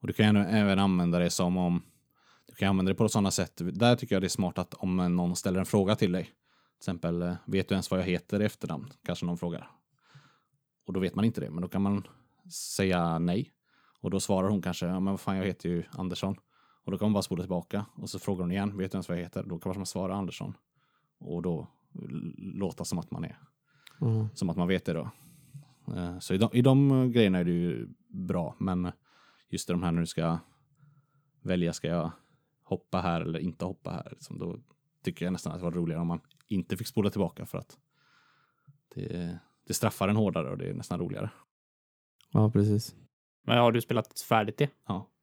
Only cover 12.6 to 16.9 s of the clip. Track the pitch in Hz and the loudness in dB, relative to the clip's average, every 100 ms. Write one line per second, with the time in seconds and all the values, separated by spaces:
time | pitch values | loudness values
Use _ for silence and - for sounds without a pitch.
12.6 | - - 98 90 85 82 85 90 139 _ | -10 0 2 2 2 0 0 0 -4 _
13.6 | _ _ _ _ 101 95 - 98 95 101 | _ _ _ _ -6 -4 0 0 2 0
14.6 | 90 87 87 92 98 98 - 95 95 87 | -2 -4 -2 -2 -2 -4 -2 -2 -2 -2
15.6 | 87 87 - - 90 87 95 107 _ _ | -2 -2 -4 -6 -6 -4 -4 -6 _ _
16.6 | _ _ - | _ _ -8